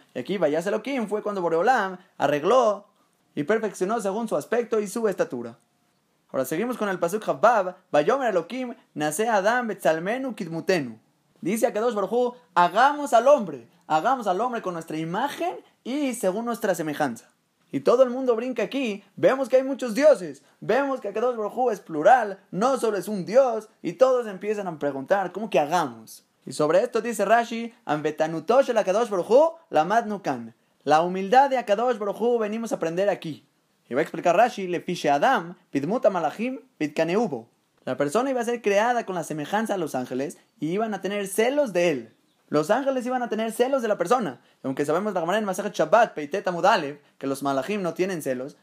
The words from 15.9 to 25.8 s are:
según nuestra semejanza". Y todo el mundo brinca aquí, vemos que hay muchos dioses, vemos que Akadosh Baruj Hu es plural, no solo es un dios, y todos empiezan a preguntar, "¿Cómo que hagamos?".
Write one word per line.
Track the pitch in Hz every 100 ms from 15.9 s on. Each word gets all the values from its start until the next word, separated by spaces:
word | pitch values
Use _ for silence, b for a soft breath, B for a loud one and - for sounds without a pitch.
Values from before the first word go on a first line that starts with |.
| 277 277
según | 233 190 185 233
nuestra | 233 208
semejanza". | 170 156 143 147 113 - _ _ _ _
Y | 139
todo | - 240
el | 254
mundo | 247 262
brinca | 226 254 240
aquí, | 196 269 254 196 B
vemos | - 165 262 262
que | 262
hay |
muchos | 269 262 254
dioses, | 214 294 240 175 135 b b
vemos | 151 226 277 254
que | 202
Akadosh | 196 240 240
Baruj | 208 214
Hu | 247
es | 202
plural, | - 156 165 247 214 190 _
no | 165 240 262
solo | 226 202
es | 175
un | 214
dios, | 160 226 269 220 208 _
y | -
todos | 175 254 254 226
empiezan | 190 208 208 190
a | 160
preguntar, | 143 139 135 196 180
"¿Cómo | 190 220
que | 180
hagamos?". | 143 175